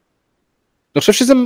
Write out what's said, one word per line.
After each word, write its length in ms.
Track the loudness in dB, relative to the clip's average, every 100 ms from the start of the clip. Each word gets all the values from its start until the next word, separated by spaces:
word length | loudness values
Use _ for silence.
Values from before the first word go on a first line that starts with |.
| _ _ _ _ _ _ _ _ _ -2
אני 40 |
חושב 120 | -2
שזה 200 | 0 0 0